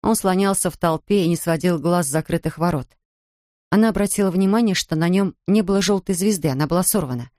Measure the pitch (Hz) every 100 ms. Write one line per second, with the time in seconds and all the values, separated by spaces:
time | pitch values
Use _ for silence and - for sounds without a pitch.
0 | - 220 196 185 196 190 185 - 170 156
1 | _ 202 170 170 - 160 180 165 165 175
2 | 147 151 - 170 160 - 170 156 - _
3 | _ _ _ _ _ _ _ 196 220 196
4 | 202 - 196 180 190 220 226 185 - 160
5 | 170 185 196 - - 208 185 196 185 196
6 | - 180 202 196 156 131 151 170 185 214
7 | 147 123 120